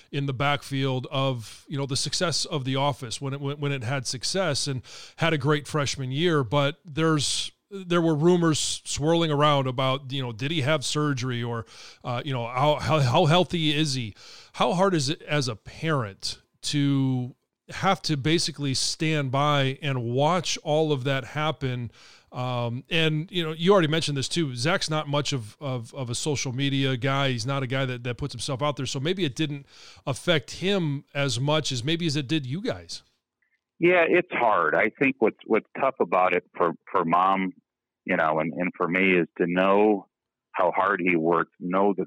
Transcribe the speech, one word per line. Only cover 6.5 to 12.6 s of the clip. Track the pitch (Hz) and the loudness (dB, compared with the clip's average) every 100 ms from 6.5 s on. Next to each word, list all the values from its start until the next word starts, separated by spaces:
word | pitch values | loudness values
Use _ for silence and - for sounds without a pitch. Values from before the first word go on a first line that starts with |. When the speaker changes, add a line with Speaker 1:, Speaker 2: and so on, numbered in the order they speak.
| 147 139 - | 2 0 -2
Speaker 1:
there's, | - 143 160 151 123 - - - _ | -8 -2 2 2 0 -2 -6 -12 _
there | 196 180 175 | -12 0 2
were | 165 | 4
rumors | 147 170 180 165 147 - - - | 4 6 6 4 2 0 -4 -6
swirling | - 151 170 165 | -2 2 2 2
around | 143 151 143 131 | 4 4 4 2
about, | 127 135 135 135 | 0 0 -2 -4
you | 139 | -6
know, | 123 | -6
did | 110 139 | -6 -4
he | 170 | -2
have | 127 156 | 0 0
surgery | - 151 151 127 127 120 | 0 0 0 0 -2 -4
or, | 120 117 - - - - | -4 -6 -8 -16 -20 -12
uh, | - 123 | -6 -6
you | 139 | -4
know, | 131 117 | -6 -4
how, | 127 | 0